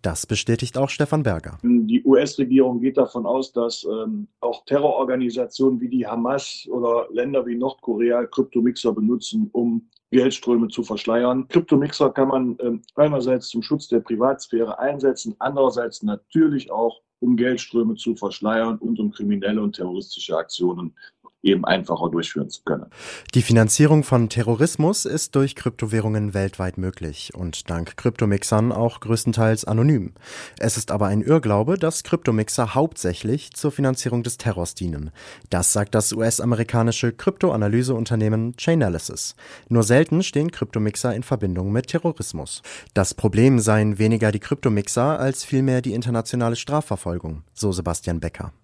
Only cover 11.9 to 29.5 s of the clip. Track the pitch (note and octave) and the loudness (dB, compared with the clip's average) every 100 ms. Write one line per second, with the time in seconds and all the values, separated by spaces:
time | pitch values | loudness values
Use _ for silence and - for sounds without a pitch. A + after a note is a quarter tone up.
11.9 | - C#3 C#3 C3+ C3 B2+ A2+ B2 A2+ - | 2 0 2 0 2 0 -2 -4 -4 -6
12.9 | - D3+ C#3+ B2 B2+ - A#2 A2 D3 - | 2 2 2 0 0 -2 -6 -2 -4 0
13.9 | A#2 - A2 B2+ C3+ - A2+ A2+ G#2 C3+ | -2 0 0 0 0 -4 -2 -2 -2 -4
14.9 | C#3+ C3+ B2 A2+ G#2 B2 C#3+ C3 A#2 A#2 | 0 0 0 -8 -6 -4 2 2 2 -6
15.9 | - G#2 G#2 _ D#3+ D#3 C#3+ - G#2 A#2 | -4 -6 -6 _ 2 4 2 -4 -2 -2
16.9 | - _ _ B2 A#2+ B2 B2 - A#2 A2+ | -2 _ _ 2 4 2 0 -2 0 0
17.9 | A2+ A#2+ G#2+ G2+ - G#2+ A2+ A2+ A2 A#2 | -2 -4 -4 -6 -4 0 0 0 -2 -4
18.9 | A2 G#2 - G#2 G2+ G2 G#2+ G#2 G#2 F2+ | -2 -2 -2 -2 0 0 0 -2 -4 -6
19.9 | F#2 - - - E2 E2+ - F2+ F2 E2+ | -6 -8 -12 -4 -4 -4 -2 -2 -2 -10
20.9 | _ - _ - _ - F#2+ - F2+ E2+ | _ -20 _ -20 _ 2 2 2 -2 -2
21.9 | E2 E2+ E2+ E2 D2+ C#2+ - - C#2+ - | -4 -2 -2 -4 -6 -6 -8 -4 -4 -6
22.9 | - - - - B2+ - A#2 A2 - D3+ | -18 -16 -16 0 0 4 4 4 6 6
23.9 | D#3 C#3+ B2 A2+ A#2+ A2 A#2 E3 - D#3 | 6 4 2 2 0 0 2 2 2 0
24.9 | G#3 - D3+ - C#3 C#3 - B2 - A2 | 2 -2 -4 0 0 0 0 -6 -4 -2
25.9 | A2+ G#2+ G#2+ G#2 G2 G2 - F#2 F2+ F#2 | 0 0 0 -2 0 -2 -2 -6 -4 -6
26.9 | - D#2+ D2+ - - F2 - - E2+ E2 | -6 -10 -10 -14 -8 -8 -8 -6 -6 -6
27.9 | - A#2+ - G#2+ G2 - G#2+ A#2 G#2 A#2 | -4 -4 0 0 0 2 2 2 0 -2
28.9 | - G#2+ A2+ - A#2 A2 | -2 -2 -2 0 2 2